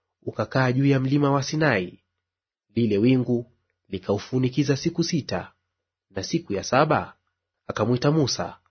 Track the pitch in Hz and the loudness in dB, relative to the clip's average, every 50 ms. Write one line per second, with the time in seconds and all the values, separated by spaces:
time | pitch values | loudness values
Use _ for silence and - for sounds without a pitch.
0 | _ _ _ _ _ - - - 110 - - 131 131 127 123 131 139 139 139 131 | _ _ _ _ _ -8 -6 -4 -4 -2 0 0 2 2 2 2 2 4 2 2
1 | 131 131 139 147 143 139 139 139 135 - - 156 156 151 120 98 90 87 - - | 2 0 0 2 2 2 2 0 0 -2 -2 0 0 0 0 0 -2 -4 -10 -16
2 | _ _ _ _ _ _ _ _ _ _ _ _ _ _ _ 117 117 110 104 98 | _ _ _ _ _ _ _ _ _ _ _ _ _ _ _ 0 0 2 2 4
3 | 107 127 131 127 120 113 120 117 117 - _ _ _ _ _ _ _ _ - 95 | 4 4 4 4 2 0 -2 -2 -4 -6 _ _ _ _ _ _ _ _ -10 -8
4 | - - 101 104 - - - 127 131 123 127 - 147 131 139 135 - 170 170 - | -4 -2 -2 -2 -4 -4 -2 -2 -2 0 0 0 0 0 0 -2 -2 -4 -2 -2
5 | 165 - - 151 - - 101 90 90 - - _ _ _ _ _ _ _ _ _ | -2 -2 -2 -4 -4 -4 -6 -8 -8 -10 -16 _ _ _ _ _ _ _ _ _
6 | _ _ _ 98 92 - - 170 - - 98 95 90 - - 127 156 156 151 110 | _ _ _ -10 -6 -4 -4 -4 -4 -4 -6 -6 -4 0 2 2 4 4 2 0
7 | 87 - - _ _ _ _ _ _ _ _ _ _ - - - 107 110 123 123 | -2 -4 -10 _ _ _ _ _ _ _ _ _ _ -10 -6 -2 0 0 0 0
8 | - 147 151 160 143 113 - - 87 85 - - _ _ | 2 2 2 2 0 0 -2 -4 -8 -10 -12 -16 _ _